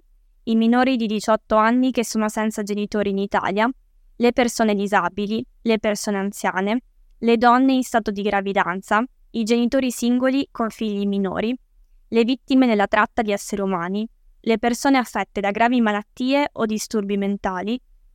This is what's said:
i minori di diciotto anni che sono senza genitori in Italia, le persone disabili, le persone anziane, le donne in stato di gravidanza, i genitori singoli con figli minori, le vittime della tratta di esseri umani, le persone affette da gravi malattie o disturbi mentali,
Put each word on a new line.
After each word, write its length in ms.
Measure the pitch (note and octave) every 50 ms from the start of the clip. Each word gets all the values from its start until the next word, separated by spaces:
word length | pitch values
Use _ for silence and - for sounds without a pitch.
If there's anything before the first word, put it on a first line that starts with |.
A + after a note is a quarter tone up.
| - _ _ _ _ _ _ _ _
i 120 | - A3+
minori 400 | A3+ A3+ A3+ A#3+ B3 B3+ C4 C4+
di 100 | A#3 A#3
diciotto 500 | G#3 A3 G#3+ - - A3 G#3+ - - A3
anni 360 | G#3+ G#3+ A3 A#3+ B3+ B3+ C4
che 120 | B3 B3 A3+
sono 240 | - - A3 G#3+ G#3+
senza 340 | - A3+ G#3+ A3 G#3+ - G#3+
genitori 480 | G3+ G#3 G#3 G#3 G3+ - G#3+ G3+ G3+
in 80 | G3 G3
Italia, 500 | G3 G3 - G3 - - F#3+ G3+ A3 B3 C4 - _ _ _ _ _ _ _ -
le 140 | A3+ A#3+ A#3+
persone 400 | - B3 A#3+ - - A3+ A3 G#3
disabili, 720 | G3 G3+ G3+ G#3 G3 F3 F3 F#3 G3 G#3 G3+ G#3+ A3+ B3 - _ _
le 180 | _ A#3 A3 G#3+
persone 380 | - A3 G#3 G3+ - A3 G#3 G3
anziane, 640 | F#3+ G3+ G3+ - - G3 E3+ F#3 F#3+ G3+ A3 B3+ - _ _ _ _ _ _ _
le 180 | - A3+ A#3 A#3
donne 360 | A#3+ A#3+ A#3 B3+ C4 C4+ C4+
in 100 | B3+ B3+
stato 260 | - - A#3 G#3+ A3
di 120 | G3+ G3
gravidanza, 840 | G3+ G#3 G3 G3+ G3 G3 F#3+ G3 F3+ E3+ F3 F#3+ - - G#3+ G#3+ A#3+ B3+ _ _ _ _
i 120 | - A3+ A3+
genitori 480 | G#3 A#3 A#3 A#3+ A#3 C4+ C4+ C4 B3+
singoli 560 | A#3 - - A#3 B3 B3 B3+ C4 C4 C#4 C#4+ -
con 200 | - - A#3 A3
figli 360 | - - A3+ A3 G#3 G3+ G3+
minori, 500 | G3+ G3+ G3 G3 F#3 - - G#3 A3 B3+ B3+ _ _ _ _ _ _ _ _ _ _
le 160 | - A3+ A#3
vittime 420 | A3 C4+ - _ - C4+ C4 C4
della 220 | B3 A3 G3+ G3 -
tratta 340 | - G#3+ G#3 - - -
di 100 | A#3 G#3
esseri 300 | G3+ G3+ - - - G3+
umani, 460 | G3 F#3+ F#3+ F3 E3+ F3+ F#3+ G#3 A3 A3+ - _ _ - _ _
le 180 | _ A3+ A3+ G#3+
persone 400 | - A#3+ A#3+ - - C#4 C4+ C4
affette 440 | A#3+ - - A3 G3 - _ G3+
da 100 | G3 G3
gravi 300 | G3+ G#3+ A3+ A#3+ B3+ B3+
malattie 640 | A#3 G#3+ G#3 G#3 G#3 - _ - B3 B3+ C4+ C#4 D4 - -
o 120 | - A3+
disturbi 520 | A3 A3 G#3+ - - - A3 G3+ G3 G3+ G3+
mentali, 600 | G3 G3 G3+ G3 - G#3 F#3 F3+ F3+ G3+ A#3+ B3+ - _ - _ _ _ _